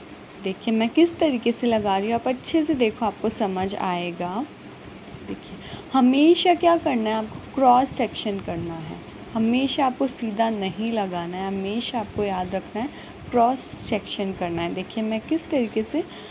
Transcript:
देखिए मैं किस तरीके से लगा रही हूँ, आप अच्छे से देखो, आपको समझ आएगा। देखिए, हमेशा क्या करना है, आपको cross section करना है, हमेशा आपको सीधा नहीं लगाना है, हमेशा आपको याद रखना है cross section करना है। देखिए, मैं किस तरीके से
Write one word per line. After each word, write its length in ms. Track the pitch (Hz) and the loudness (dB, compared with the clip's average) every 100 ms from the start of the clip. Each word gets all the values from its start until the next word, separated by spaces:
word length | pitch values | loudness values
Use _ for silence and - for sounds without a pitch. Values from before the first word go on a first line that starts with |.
| - - - - | -18 -18 -18 -8
देखिए 300 | 190 190 - | -8 -4 0
मैं 140 | 220 233 | 2 2
किस 300 | 269 339 - | 4 4 4
तरीके 340 | 320 254 233 | 2 2 0
से 140 | 233 240 | 2 2
लगा 320 | 220 208 196 | 2 2 2
रही 80 | 208 | 2
हूँ, 80 | |
आप 140 | 233 254 | 0 0
अच्छे 340 | 254 - 320 | -2 2 2
से 120 | 302 | 2
देखो, 320 | 285 233 214 220 | 2 2 2 -2
आपको 220 | 202 220 | 0 -4
समझ 460 | 214 208 185 190 | 0 -2 0 -2
आएगा। 720 | 202 190 175 175 175 175 196 302 - - - - - - - - | -2 -2 -2 -4 -4 -4 -4 -6 -10 -18 -18 -18 -16 -16 -16 -10
देखिए, 280 | 190 - - - - - | -12 -12 -16 -14 -14 -2
हमेशा 640 | 269 247 269 311 349 370 | 4 6 8 8 6 6
क्या 220 | 349 339 339 | 6 6 4
करना 340 | 330 247 214 | 2 0 0
है, 60 | 220 | -2
आपको 380 | 220 - - | -4 -10 -8
cross 340 | - 262 247 262 | 4 6 6 4
section 500 | - 220 - 214 196 | 0 -2 -2 -4 -4
करना 360 | 190 170 170 | -4 -6 -6
है, 220 | 165 160 175 - - - | -8 -10 -12 -14 -16 -8
हमेशा 520 | 233 220 240 269 - 262 | 0 2 2 2 2 2
आपको 200 | 254 269 | 2 0
सीधा 440 | - 226 202 226 | 0 -4 0 0
नहीं 380 | 214 190 175 220 | 0 -4 -2 -2
लगाना 480 | 226 196 175 170 180 | 0 -2 -4 -4 -4
है, 100 | 190 | -4
हमेशा 540 | 196 190 220 240 247 | -2 -2 -4 -4 -4
आपको 240 | 214 - | -6 -2
याद 300 | 202 185 180 | -2 -2 -2
रखना 280 | 190 185 208 | -4 -6 -6
है 60 | 262 - - - - | -6 -8 -16 -16 -2
cross 300 | 240 233 262 | 4 4 4
section 720 | - - - 214 - - 196 | -2 -4 -4 -4 -2 -4 -2
करना 300 | 185 180 170 | -2 -4 -2
है। 120 | 170 | -2
देखिए, 300 | 180 190 - | -4 -6 -4
मैं 160 | 220 220 | -2 -4
किस 300 | 220 320 - | -2 -2 0
तरीके 320 | 294 226 220 | 0 0 0
से 220 | 214 294 370 - - | 0 -2 -4 -10 -16